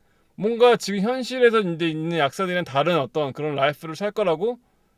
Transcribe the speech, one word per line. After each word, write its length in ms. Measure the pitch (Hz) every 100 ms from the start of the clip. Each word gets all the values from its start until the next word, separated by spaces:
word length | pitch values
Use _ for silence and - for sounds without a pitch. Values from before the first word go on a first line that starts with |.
| _ _ _ -
뭔가 400 | 196 233 247 226
지금 240 | - 202
현실에서 640 | 202 262 247 254 240 226
이제 280 | 185 165 170
있는 300 | 156 160 170
약사들이랑 440 | 139 - 190 180
다른 360 | 165 131 156 170
어떤 340 | 127 156 139
그런 220 | 135 151 139
라이프를 400 | 139 147 160 156
살 160 | 202
거라고 480 | 208 190 156 214 240 _ _ _